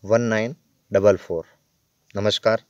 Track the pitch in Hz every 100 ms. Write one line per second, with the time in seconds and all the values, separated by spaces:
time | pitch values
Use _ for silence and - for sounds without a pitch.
0 | 95 113 120 110 113 156 _ _ _ 98
1 | 101 95 - 85 - _ _ _ _ _
2 | _ 101 104 - 113 110 _